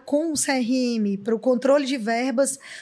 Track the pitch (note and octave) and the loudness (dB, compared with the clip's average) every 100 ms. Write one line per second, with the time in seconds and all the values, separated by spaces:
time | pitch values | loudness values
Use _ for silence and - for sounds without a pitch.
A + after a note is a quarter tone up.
0 | - D4 E4 D4 - C4+ A#3 B3+ B3 A#3 | -2 -2 0 -2 0 0 0 0 0 0
1 | G3+ G3 G#3+ A3+ B3+ B3 C4 C#4+ C4 C#4 | 0 -2 -2 -2 0 2 4 4 2 -4
2 | G#3+ A#3 C4 B3 C4+ - - - | -2 -2 0 0 0 -2 -10 -20